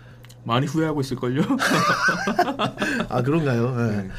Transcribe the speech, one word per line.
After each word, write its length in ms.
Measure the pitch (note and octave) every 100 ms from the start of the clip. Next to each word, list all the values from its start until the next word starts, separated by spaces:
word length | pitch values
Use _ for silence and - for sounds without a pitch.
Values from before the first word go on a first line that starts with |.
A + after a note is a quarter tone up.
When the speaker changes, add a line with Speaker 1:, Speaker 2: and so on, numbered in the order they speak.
| - - - -
Speaker 1:
많이 220 | - A#2+ C#3+
후회하고 340 | D#3+ D#3+ D3
있을걸요? 420 | C3 A#2+ B2 C3+
<laughs> 1700 | G3+ C4+ - - - - - - - - C#4+ C#4 - - D4+ B3+ -
Speaker 2:
아, 140 | B2
그런가요? 520 | B2 E3 C#3 A#2+ A#2+ B2
예. 180 | A#2 G#2
Speaker 1:
네. 120 | F#2+